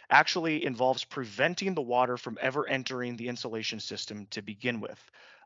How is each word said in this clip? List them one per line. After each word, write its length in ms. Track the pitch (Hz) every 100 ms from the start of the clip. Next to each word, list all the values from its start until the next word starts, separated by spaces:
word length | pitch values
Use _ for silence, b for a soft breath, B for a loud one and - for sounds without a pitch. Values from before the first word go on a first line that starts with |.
| B
actually 560 | 135 - 180 160 151
involves 400 | 139 117 127 127
preventing 720 | - 143 113 110 160 175 196
the 80 | 165
water 340 | 120 123 123 123
from 220 | 123 110
ever 260 | 131 143 -
entering 500 | 135 127 127 123 117
the 120 | 120
insulation 500 | 123 123 110 110 110
system 480 | - 101 - 104 98
to 100 | 110
begin 400 | 104 104 123 117
with. 180 | 104 - - B B B